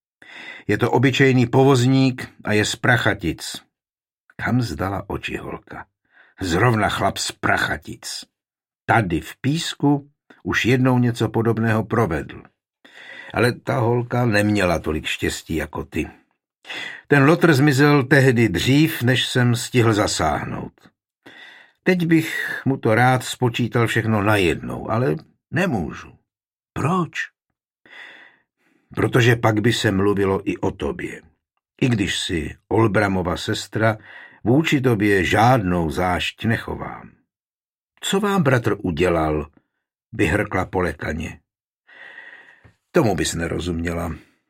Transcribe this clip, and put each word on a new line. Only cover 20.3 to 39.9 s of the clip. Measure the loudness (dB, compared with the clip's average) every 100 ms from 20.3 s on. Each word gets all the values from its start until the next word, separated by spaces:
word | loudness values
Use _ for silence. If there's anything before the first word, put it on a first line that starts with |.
| -2 -4 -10 -12 -16 _ _ _ _ -20 -20 -20 -20 _ _
Teď | -2 0 2
bych | 2 2 -4 -6 -4 -4
mu | -2
to | 2 4
rád | 4 2
spočítal | -2 -4 -2 -2 -2 0 0
všechno | 0 0 0
najednou, | 2 2 2 0 -6 -10 -4
ale | -2 -2 -4 -8 _ _
nemůžu.“ | -4 -2 -2 -4 -10 -16 -20 _ _ _ _ _
„Proč?“ | -4 -2 0 -2 -6 -12 _ _ _ _ _ _ -20 -20 -20 -20 _ _ _ _ _ _ -2
„Protože | 0 2 4 4
pak | 2 2
by | 0
se | 0 0
mluvilo | 2 2 2 0 0 -4
i | -4
o | -4
tobě. | -4 -6 -6 -10 -12 -20 _ _ _ _ -4
I | 0
když | 0 -2 -4
jsi | -6 -6 -6 -12 -4
Olbramova | 0 2 2 0 0 -4 -4
sestra, | -4 -6 -6 -2 -2 -2 -8 -20 -20 -6
vůči | 0 2 2 0
tobě | 2 2 2 2
žádnou | 2 2 4 4 2 0 -2
zášť | -2 -2 -2 -4 -6 -4
nechovám.“ | -4 -6 -10 -12 -14 -18 _ _ _ _ _ _ _ _ _
„Co | -4 -2
vám | 0 2
bratr | 2 2 0 -2
udělal?“ | -2 0 2 2 0 -2 -4 _ _ _ _